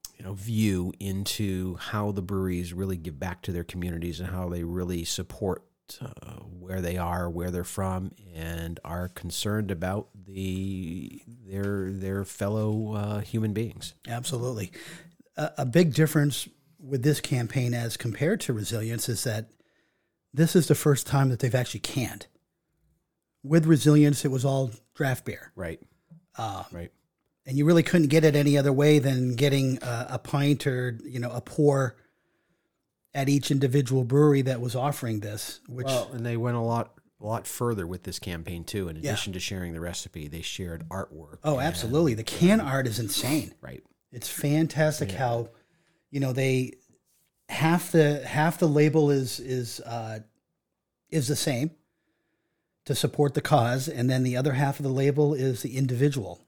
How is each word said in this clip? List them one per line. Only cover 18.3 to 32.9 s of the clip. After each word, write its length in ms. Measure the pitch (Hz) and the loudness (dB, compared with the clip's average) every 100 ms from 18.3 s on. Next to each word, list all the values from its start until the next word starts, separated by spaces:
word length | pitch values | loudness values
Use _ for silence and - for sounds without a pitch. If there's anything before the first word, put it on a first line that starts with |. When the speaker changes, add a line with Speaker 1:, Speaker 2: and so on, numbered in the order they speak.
| 226 | 0
Speaker 2:
to 140 | - | -2
Resilience 560 | 113 104 117 110 117 - | -4 -2 -4 -4 -4 -4
is 140 | 113 | -2
that 260 | 127 110 113 _ _ _ _ _ _ _ _ | -2 -4 -6 _ _ _ _ _ _ _ _
this 240 | 135 160 185 | 2 6 6
is 100 | 147 | 4
the 80 | |
first 320 | 147 156 135 - | 4 4 2 2
time 220 | 139 135 | 2 2
that 120 | 123 | 2
they've 140 | 127 | 0
actually 260 | 123 123 113 | 0 0 -4
canned. 460 | - - 107 - - _ _ _ _ _ _ _ _ _ _ _ | -6 -4 -4 -6 -16 _ _ _ _ _ _ _ _ _ _ _
With 240 | 135 160 160 | 2 4 8
Resilience, 580 | 156 143 151 147 139 | 6 8 8 8 6
it 60 | 147 | 0
was 120 | 131 | 0
all 280 | 139 135 131 110 _ | 0 0 -2 -6 _
draft 300 | - 139 127 | -4 -2 -2
beer. 280 | - - - | -6 -12 -14
Speaker 1:
Right. 240 | - 87 82 - _ _ - _ - | -10 -8 -10 -14 _ _ -20 _ -8
Speaker 2:
Um, 280 | 113 92 - | -6 -6 -10
Speaker 1:
Right. 180 | 87 87 _ _ _ _ _ | -12 -14 _ _ _ _ _
Speaker 2:
and 120 | - 131 | -4 2
you 80 | |
really 200 | 147 170 | 6 6
couldn't 240 | 160 180 147 | 6 4 6
get 160 | 156 | 6
it 100 | 156 | 6
any 240 | 147 143 143 | 6 6 4
other 140 | 139 | 4
way 260 | 135 147 151 | 4 6 6
than 380 | 135 131 127 120 | 6 2 0 2
getting 420 | 143 139 135 131 | 2 2 2 -2
a, 240 | 127 117 127 | -4 -6 -6
a 80 | 120 | -8
pint 480 | - 143 143 143 - | -4 0 2 2 0
or, 320 | 127 123 113 | -2 -4 -6
you 160 | - 127 | -8 -8
know, 100 | 123 | -6
a 100 | 120 | -6
pour 540 | - - 147 135 131 - _ _ _ _ _ _ _ _ _ | -6 2 4 4 0 -4 _ _ _ _ _ _ _ _ _